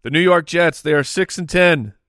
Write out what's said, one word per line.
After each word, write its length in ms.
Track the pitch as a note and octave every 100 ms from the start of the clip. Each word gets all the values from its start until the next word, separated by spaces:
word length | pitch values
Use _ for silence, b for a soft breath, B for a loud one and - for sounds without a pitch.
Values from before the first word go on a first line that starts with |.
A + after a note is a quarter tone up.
The 80 | A#2
New 100 | D3+
York 260 | F3+ F3 D#3
Jets, 340 | E3+ E3+ -
they 100 | D3+
are 100 | D3
six 340 | C3+ - F#3 -
and 120 | E3+
ten 460 | F3+ F3+ D#3 G#2+ -